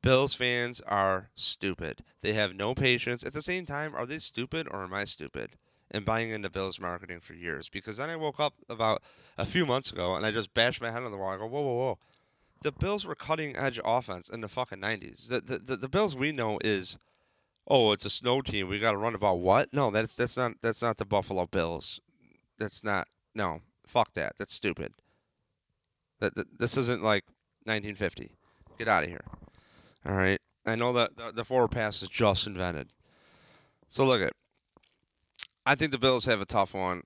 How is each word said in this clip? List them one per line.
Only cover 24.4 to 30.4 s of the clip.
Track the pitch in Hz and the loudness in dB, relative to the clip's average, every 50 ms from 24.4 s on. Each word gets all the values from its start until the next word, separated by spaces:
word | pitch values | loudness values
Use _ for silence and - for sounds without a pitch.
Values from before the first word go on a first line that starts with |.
| 101 - - | -4 -2 -2
stupid. | - - 98 - - 71 - _ _ _ _ _ _ _ _ _ _ _ _ _ _ _ _ _ _ _ _ _ _ _ _ _ _ | 0 0 -2 -2 -2 -6 -10 _ _ _ _ _ _ _ _ _ _ _ _ _ _ _ _ _ _ _ _ _ _ _ _ _ _
That, | - 92 - | -4 -2 -2
that, | 113 - - - - | -4 -8 -8 -4 -2
this | 117 117 - | -2 0 2
isn't, | 135 123 117 123 95 87 | 0 2 0 0 0 2
like, | 110 104 98 _ _ _ _ _ _ _ _ _ | 2 2 2 _ _ _ _ _ _ _ _ _
nineteen | 113 110 107 98 104 101 | -4 -4 -2 -4 -8 -6
fifty. | - 107 87 - - - - _ _ _ _ _ _ - - - | -4 -4 -4 -4 -6 -16 -16 _ _ _ _ _ _ -20 -20 -12
Get | - 113 | -4 2
outta | 110 104 85 76 | 4 4 4 4
here. | 85 87 - - - - - - - _ - _ _ _ - - - _ _ _ | 0 -4 -12 -14 -16 -18 -18 -20 -20 _ -20 _ _ _ -20 -20 -20 _ _ _
All | - 98 | -2 0
right? | 95 95 95 98 - | 2 4 4 2 0